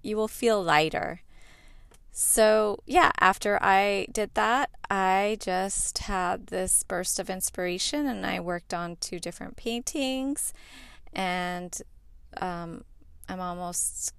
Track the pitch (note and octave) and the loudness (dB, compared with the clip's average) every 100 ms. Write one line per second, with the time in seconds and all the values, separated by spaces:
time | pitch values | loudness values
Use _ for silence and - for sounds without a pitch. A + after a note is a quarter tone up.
0 | G3+ G#3+ G#3+ - A#3 G#3 E3+ D3+ D#3 - | -2 -2 -2 0 2 4 4 4 4 0
1 | - F3 - - - - - - - - | -4 -8 -16 -20 -20 -20 -20 -20 -20 -20
2 | - - - - G#3+ G#3+ G#3+ - - D4+ | -16 -2 2 6 6 6 4 -2 2 6
3 | E4 - F#3+ F#3+ G#3 G3+ - F#3+ G3+ G3 | 6 6 4 4 0 2 6 6 4 0
4 | - A#3 G#3 - G#3+ B3+ C#4+ - - G3 | -2 -4 -2 0 2 2 0 -6 -4 2
5 | F#3+ F#3+ G#3 G#3+ - F#3 F#3+ - - - | 4 4 2 -2 -2 -2 0 -2 -4 -4
6 | - F#3+ F3+ F#3 - F#3 F#3 - - F3+ | -4 -2 0 -2 -4 -4 2 0 0 -4
7 | F#3 - F#3+ F#3+ - - F3+ F3+ - D4 | -2 -4 -4 -4 -4 -2 -2 -2 -2 0
8 | C#4+ G#3+ F#3 F#3 F3 F3 - F3 E3+ E3+ | -2 -2 -4 -4 -4 -6 -4 -6 -6 -8
9 | - F3 E3+ - - - A3+ A#3+ - D4+ | -8 -8 -8 -10 -12 -8 -6 -6 -4 -4
10 | C4 C4 C4+ D4 - - - - - - | -2 -2 -4 -4 -6 -8 -18 -20 -20 -18
11 | - - F#3 F3+ F3+ F3+ F3+ - - - | -12 -6 -2 -2 -4 -6 -8 -12 -14 -20
12 | - - - - F#3 E3+ E3+ D#3+ - - | -20 -20 -16 -8 -6 -6 -8 -12 -16 -20
13 | - - - F#3 F3+ F3 F3 F3 - - | -20 -18 -12 -8 -6 -6 -6 -2 -4 -4
14 | - | -10